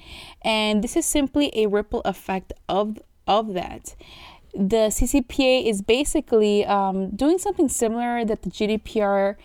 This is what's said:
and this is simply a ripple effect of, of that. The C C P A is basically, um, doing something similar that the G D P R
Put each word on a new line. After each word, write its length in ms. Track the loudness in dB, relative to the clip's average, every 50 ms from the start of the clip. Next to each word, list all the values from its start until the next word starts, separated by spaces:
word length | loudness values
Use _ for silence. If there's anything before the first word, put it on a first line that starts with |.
| -20 -20 -20 -20 -20 -20 -16 _
and 400 | -2 -2 0 0 0 2 0 0
this 140 | 0 0 -2
is 100 | -2 -2
simply 440 | 0 0 0 0 0 0 0 0 0 0
a 120 | 0 0
ripple 360 | 2 0 -2 -2 -2 -6 -4
effect 500 | -4 -4 -6 -6 -6 -6 -6 -6 -6 -10 -18 -14 -6 -2
of, 300 | -2 -2 0 -2 -4 -10 -14 _ _ _ -2
of 280 | 0 0 0 0 -2 -6
that. 420 | -6 -6 -8 -12 -14 -16 -18 -20 -20 -20 -20 -20 -20 -20 -20 -20 -20 _ -12 -4
The 360 | -2 0 2 2 2 2 2
C 160 | 2 0 0
C 160 | 2 2 0
P 220 | 0 0 -2 2 4
A 240 | 4 4 4 2 0
is 140 | -2 0
basically, 840 | 2 2 2 2 2 0 -2 -2 0 2 2 4 4 4 4 2 2
um, 460 | 2 0 0 0 0 -2 -2 -4 -4
doing 280 | -2 0 2 2 2 2
something 300 | 0 -4 0 0 0 0
similar 560 | 0 0 0 0 0 -2 -2 -2 -2 -2 -2
that 180 | -2 -4 -4
the 80 | -6 -10
G 180 | -4 -2 -2 0
D 100 | 0 -2
P 220 | -4 -4 -2 0
R 360 | 2 2 2 2 2 0 -2 -6